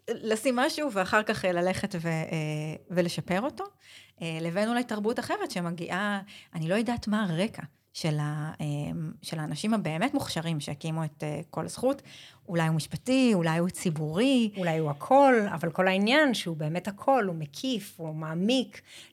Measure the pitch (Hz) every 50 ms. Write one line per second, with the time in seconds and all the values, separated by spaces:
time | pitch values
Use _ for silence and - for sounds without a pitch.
0 | _ - 233 - - 220 214 214 - 269 247 240 262 320 320 311 302 277 202 202
1 | 185 - 233 214 214 - 214 - - 185 175 175 175 185 190 - - 196 - 170
2 | 160 170 165 160 160 - - 160 151 156 151 151 151 156 156 - - - 170 175
3 | 175 175 - - - - 180 190 233 302 - - 381 403 - _ _ - - -
4 | - - _ _ - 165 160 160 165 170 170 196 214 220 240 240 247 247 220 208
5 | 208 220 247 247 247 - 339 415 392 294 - 185 175 170 175 165 170 - 175 185
6 | 208 208 202 196 190 - - - - - - 170 160 160 185 220 233 233 240 233
7 | - 214 208 214 214 180 165 160 196 233 - - 156 - _ _ _ _ - -
8 | - 160 151 151 147 147 151 151 151 151 - - 151 147 147 147 143 - 165 170
9 | 156 156 - - - - - 160 151 151 147 143 - 214 233 214 170 156 156 160
10 | 208 285 294 277 - - - 165 156 170 165 147 143 - 147 147 - 160 160 160
11 | 160 151 151 - 156 151 151 151 - - - 160 165 170 - - 233 254 277 277
12 | - - - - - - - - _ - 180 170 160 160 160 156 - - - -
13 | - 247 262 269 262 240 214 180 165 165 160 170 170 180 170 - - 185 156 151
14 | 156 151 156 185 240 277 269 247 233 208 202 190 180 170 160 160 160 147 143 143
15 | - - 262 277 285 269 254 226 202 208 - 156 170 170 - - 185 185 185 190
16 | 202 220 262 302 311 269 220 - - 175 165 151 160 151 165 175 175 208 196 -
17 | - - 269 254 208 185 170 160 151 143 - - - 262 254 202 202 - - -
18 | 165 156 156 156 160 156 156 170 185 220 254 262 233 - - - - - - -
19 | - -